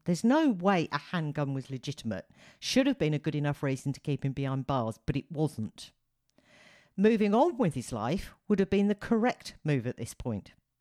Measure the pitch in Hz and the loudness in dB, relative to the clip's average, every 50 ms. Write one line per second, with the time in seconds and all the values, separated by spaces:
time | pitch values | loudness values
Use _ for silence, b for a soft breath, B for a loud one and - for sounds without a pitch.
0 | - - 175 - - 233 277 311 320 277 208 170 175 196 196 175 156 - - 147 | -2 -2 -2 2 4 4 4 6 4 2 0 2 2 2 2 2 0 0 -4 -6
1 | - - - 175 156 147 143 151 147 139 135 135 127 - 135 127 - 151 135 - | -6 -4 -4 -4 -4 -2 -2 -2 -2 -2 -2 -6 -6 -8 -10 -8 -8 -8 -10 -8
2 | - 113 101 87 - _ B B B B B B B - - 247 269 285 254 - | -6 -6 -6 -6 -8 _ B B B B B B B 0 2 4 4 4 2 2
3 | 160 151 151 143 - 160 143 147 147 147 143 - - 139 135 - - 143 131 - | 0 0 0 0 -2 -2 -4 -2 -2 -2 -2 -2 -2 -2 -2 -2 -2 -6 -6 -4
4 | - - 139 - - 139 127 143 139 135 135 135 127 - 139 127 113 110 110 - | -4 -4 -4 -2 -2 -4 -2 -2 -4 -2 -2 -4 -2 -2 -2 0 0 -2 -4 -8
5 | _ - 143 139 - _ 165 147 156 143 - - 107 92 _ - - - _ _ | _ -4 -4 -4 -4 _ -4 -2 -2 -2 -2 -4 -8 -8 _ -14 -20 -20 _ _
6 | _ _ _ _ _ _ b b b b b b b b b b b b b 185 | _ _ _ _ _ _ b b b b b b b b b b b b b 2
7 | 196 220 233 196 220 202 202 233 302 359 277 233 240 165 - 127 110 - 127 107 | 4 4 6 6 4 4 4 4 4 4 2 2 0 0 0 -2 -6 -6 -6 -4
8 | 104 123 170 196 - - - _ _ - 214 190 190 - 196 196 202 208 208 - | -2 -2 -2 -2 -4 -8 -16 _ _ -2 2 2 2 2 2 2 2 2 0 -2
9 | - - 233 220 220 247 - - - - - - - 151 143 127 107 123 - - | 0 0 0 2 2 0 -2 -2 -10 -18 -18 -8 -2 0 0 0 0 -4 -6 -6
10 | 117 - - _ - 127 107 98 - - - _ _ _ _ _ | -10 -12 -10 _ -6 -6 -6 -6 -6 -10 -20 _ _ _ _ _